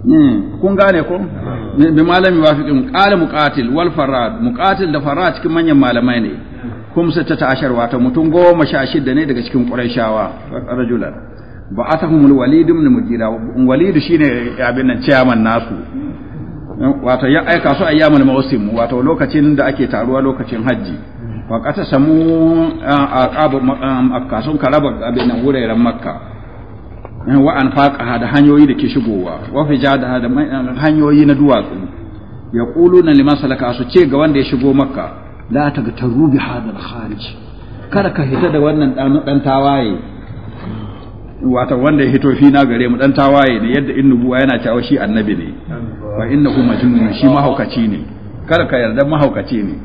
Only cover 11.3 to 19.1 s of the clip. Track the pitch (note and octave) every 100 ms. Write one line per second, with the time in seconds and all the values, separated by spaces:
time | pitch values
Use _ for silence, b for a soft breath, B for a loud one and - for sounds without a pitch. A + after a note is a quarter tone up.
11.3 | B B B B G2 B2 D#3 E3 D#3 C#3
12.3 | C#3 B2 D#3 D#3+ E3 C#3+ A#2+ G#2+ A#2 A2
13.3 | A2+ A#2 B2 B2+ C3+ F#3 D#3 C#3 E3 C#3+
14.3 | A#2+ A#2+ B2 B2 B2 C3 A2+ - C3+ B2+
15.3 | A#2 A2 A#2 - - - - D4 - -
16.3 | - - - - - C3 C#3 B2 B2+ C3
17.3 | D3+ - E3+ D3+ C#3 F3 D#3 D#3 D3 C3+
18.3 | C3 C3+ B2+ G#2 A2+ A#2 B2 C3+